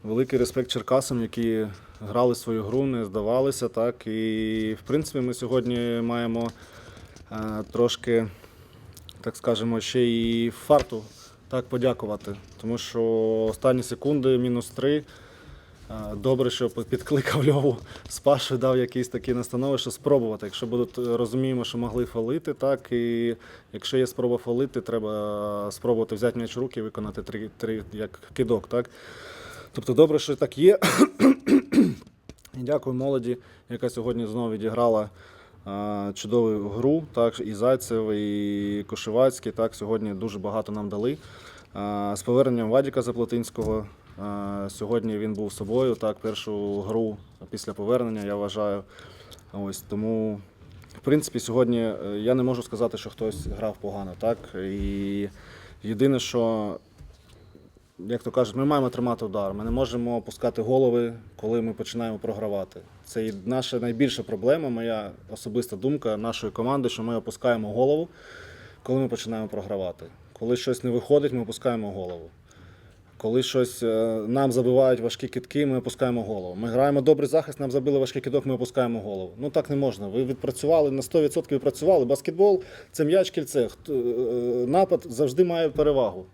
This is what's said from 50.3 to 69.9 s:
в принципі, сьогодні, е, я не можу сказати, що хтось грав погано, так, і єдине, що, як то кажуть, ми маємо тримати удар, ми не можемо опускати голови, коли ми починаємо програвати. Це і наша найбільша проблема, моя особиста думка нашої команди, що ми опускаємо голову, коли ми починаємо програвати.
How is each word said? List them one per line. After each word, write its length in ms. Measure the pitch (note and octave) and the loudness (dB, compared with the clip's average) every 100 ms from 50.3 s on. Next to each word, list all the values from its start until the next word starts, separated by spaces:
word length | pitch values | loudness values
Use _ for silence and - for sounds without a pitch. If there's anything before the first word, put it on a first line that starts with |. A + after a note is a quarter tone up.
| G#2 F#2+ _ - - - - | -4 -12 _ -20 -20 -20 -6
в 20 | |
принципі, 400 | - D3+ D3 A#2+ | 2 2 2 -6
сьогодні, 400 | - A#2 A#2+ A#2 | 0 2 4 4
е, 400 | A2+ F#2 F2+ G#2 | 0 -2 -6 -2
я 160 | A2 B2+ | 2 2
не 80 | |
можу 200 | B2+ B2 | 2 0
сказати, 340 | A2+ G#2+ A#2 G#2 | -4 -2 -2 -2
що 120 | G#2+ | -10
хтось 380 | - A2 G2 - | -4 -4 -4 -8
грав 280 | G2+ G#2+ G2 | -4 -6 -6
погано, 300 | G2+ G2+ F#2+ F2+ | -8 -6 -8 -2
так, 180 | A2+ A2+ - F#2+ | -2 -2 -6 -8
і 720 | F#2+ G2+ G2 G2 G2 G2+ G2+ - - - - - | -6 -4 -2 -2 -2 -2 -4 -8 -20 -20 -20 -12
єдине, 360 | G#2 G#2+ C3+ C3 | -6 2 4 4
що, 560 | - A#2+ A2+ A2 G#2 F2 _ - - - - - - - - _ _ - | 0 0 0 0 -4 -8 _ -20 -20 -20 -20 -20 -20 -20 -20 _ _ -14
як 240 | F#2+ A#2+ | -6 -6
то 80 | B2 | -2
кажуть, 240 | B2+ A#2 A2+ | 0 0 0
ми 100 | C#3 | 2
маємо 240 | D3 B2+ | 4 2
тримати 360 | B2 B2 A#2 A2 | 0 -2 -2 -2
удар, 280 | G#2 G2 | -2 -2
ми 100 | G2 | -4
не 80 | A2+ | -2
можемо 460 | A#2+ B2+ A#2+ A#2+ A#2+ | 0 0 -2 -2 -4
опускати 440 | G#2 - A#2+ A2+ | -6 -2 -2 0
голови, 520 | A2 C3 C3 A#2+ A#2 A#2 - - | 2 4 6 4 0 -4 -18 -8
коли 260 | G#2+ A#2 | -2 0
ми 120 | A2+ | -2
починаємо 440 | G#2+ - A#2 A#2 G#2+ | -6 -8 -6 -6 -4
програвати. 600 | A2 G#2 G#2+ G2+ F#2 F2 - - - | -6 -4 -4 -4 -6 -12 -20 -20 -8
Це 200 | A#2 A2 | -4 -4
і 80 | G2 F#2+ | -4 -2
наша 340 | B2+ C3 B2 | -2 -2 -2
найбільша 440 | A#2+ A2+ C3+ A#2+ | -2 0 0 0
проблема, 460 | D3+ G#2+ A#2 D#3+ C#3+ | -6 0 2 2 2
моя 420 | A#2 A#2 A2 G2+ - - | -4 -2 -4 -6 -12 -16
особиста 440 | A2 A#2 A2+ A2+ G2 | -12 -4 -4 -4 -4
думка 420 | B2+ C#3+ A#2 G#2 | -2 0 -2 -2
нашої 340 | A#2 A2+ G#2+ | -2 -4 -6
команди, 380 | F#2+ A#2 C#3 B2 | -2 0 0 -2
що 140 | - | -2
ми 120 | A2+ A2+ | -4 -4
опускаємо 580 | - - B2+ A#2 G#2+ | -4 -2 0 0 -2
голову, 340 | G#2+ C3 D3+ E3+ - - - - - - - | 2 2 2 -2 -12 -20 -20 -18 -20 -20 -14
коли 160 | - C3 | -2 0
ми 80 | C3 | 0
починаємо 400 | A2+ A2 A2+ G#2+ | -2 -4 -6 -4
програвати. 580 | G#2 G2+ G2+ F2+ | -6 -4 -4 -4